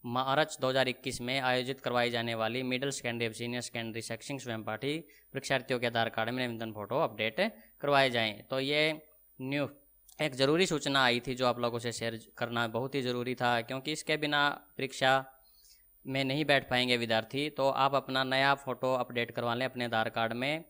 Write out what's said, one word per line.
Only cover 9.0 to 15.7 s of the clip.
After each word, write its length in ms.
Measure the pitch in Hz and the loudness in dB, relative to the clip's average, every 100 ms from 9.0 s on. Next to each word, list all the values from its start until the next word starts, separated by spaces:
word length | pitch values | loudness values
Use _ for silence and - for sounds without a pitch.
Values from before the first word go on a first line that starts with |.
| - _ _ - | -12 _ _ -10
न्यू 300 | 131 143 139 - _ _ - - | -4 -2 -4 -6 _ _ -20 -4
एक 160 | 151 131 | -4 2
ज़रूरी 300 | 135 165 185 | 4 4 4
सूचना 380 | 151 143 139 | 0 2 4
आई 160 | 127 120 | 4 4
थी 160 | 135 123 | 0 0
जो 120 | 127 | 2
आप 120 | 120 | 2
लोगों 200 | 120 117 | 0 -2
से 120 | 120 | -6
शेयर 280 | 110 113 113 - - | -4 -6 -6 -14 -6
करना 300 | 117 117 117 | -4 0 -2
बहुत 260 | 117 131 139 | -2 -2 -2
ही 60 | |
ज़रूरी 340 | 123 123 123 123 | -2 -2 -4 0
था, 240 | 123 120 | 2 2
क्योंकि 300 | 117 131 143 | 0 -6 -4
इसके 260 | 151 - 151 | -6 -2 -2
बिना 300 | 151 147 143 - - - | 0 2 2 0 -10 -8
परीक्षा 460 | 131 - 135 135 131 - _ _ - | -6 2 4 4 2 -18 _ _ -20